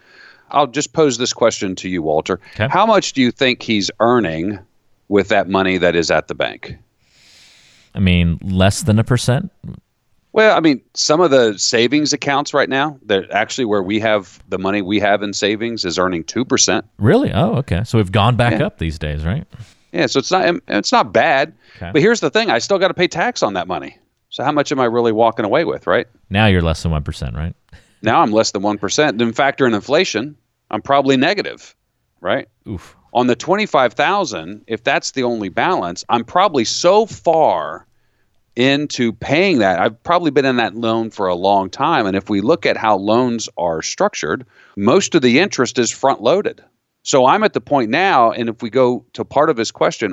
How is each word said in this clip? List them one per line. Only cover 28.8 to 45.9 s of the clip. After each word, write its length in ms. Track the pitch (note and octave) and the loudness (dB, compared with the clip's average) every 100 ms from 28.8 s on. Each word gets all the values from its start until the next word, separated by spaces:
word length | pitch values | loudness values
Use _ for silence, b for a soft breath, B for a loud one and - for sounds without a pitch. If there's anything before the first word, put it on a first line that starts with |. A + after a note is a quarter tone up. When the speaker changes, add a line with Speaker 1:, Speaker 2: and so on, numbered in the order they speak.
| G2 - D3+ A2 | -2 0 0 0
Speaker 1:
Then 160 | A#2 | -2
factor 340 | A#2 C#3 - C3 | 0 0 2 2
in 60 | |
inflation, 640 | G#2 - D3+ F#3 G#2 D3 D3 _ _ - | 0 0 0 0 -2 -6 -12 _ _ -10
I'm 120 | G#2+ | -6
probably 340 | - C#3 C3+ C3 | 0 2 4 2
negative, 580 | D3+ G#3 C#2 A#1 - _ _ _ _ _ | 2 0 -6 -10 -18 _ _ _ _ _
right? 280 | F2+ B2+ - _ - | -4 -4 -6 _ -14
Speaker 2:
Oof. 260 | F#2+ - _ _ | -12 -14 _ _
Speaker 1:
On 140 | A#2 B2+ | 0 0
the 60 | |
twenty-five 600 | A#2+ - G3 G#3 D3 B2 | 0 -2 -2 0 0 0
thousand, 680 | - D3 G3+ D#3 F#2 D#2+ G#2+ - | 0 0 0 -4 -8 -12 -16 -10
if 180 | A2 | -6
that's 280 | C#3 D#3+ - | -2 -2 -4
the 100 | C3+ | -4
only 260 | B2 A#2 G2 | -2 -2 -4
balance, 560 | E2+ D3+ F3 F2 F2 - | -2 -2 -2 -4 -8 -4
I'm 120 | A#2 | -4
probably 440 | A#2 F3 G3+ D3 A2 | 0 0 2 0 -2
so 400 | - F3 G#3 A3 | 0 2 2 0
far 800 | - F3 D#3+ C3+ F2 D2+ E2+ _ _ _ _ _ _ _ - | -2 0 2 2 0 -4 -10 _ _ _ _ _ _ _ 0
into 580 | C3 C#3 D3 - A#2 | 0 0 -2 -2 -4
paying 440 | G2 - D3 G3 C#3+ | -4 -2 0 2 2
that. 200 | G2 F2 | 2 2
I've 200 | A2 A2 | -2 -2
probably 280 | - F3 E3+ | -2 0 0
been 140 | C#3 | 0
in 120 | C3+ B2 | 0 0
that 180 | A2 | -2
loan 340 | G#2 A2+ A#2 A2+ | -2 -2 -2 -4
for 200 | - F#2+ | -4 -4
a 60 | |
long 360 | F2+ F#2 G2+ F#2+ | 0 2 0 0
time. 340 | - D3 D3+ | -4 -2 0
And 100 | G2+ | 0
if 140 | F#2+ - | -2 -2
we 140 | G2+ | 0
look 240 | G#2+ B2+ C3 | 2 0 0
at 100 | G#2 | 0
how 220 | A2 G2 | 0 0
loans 500 | G2+ A2+ B2+ A#2 - - | 2 2 0 -2 -8 -6
are 240 | F2 D#2+ | -4 -4
structured, 640 | - - G3+ - D2+ - b b b - | -6 -2 -2 -2 -6 -6 b b b -2
most 380 | G2+ F#3 G3+ | 2 2 2
of 80 | E3 | 2
the 160 | B2+ B2 | 4 4
interest 400 | G3 - A#2+ - | 2 0 -2 -2
is 120 | A#2 | -2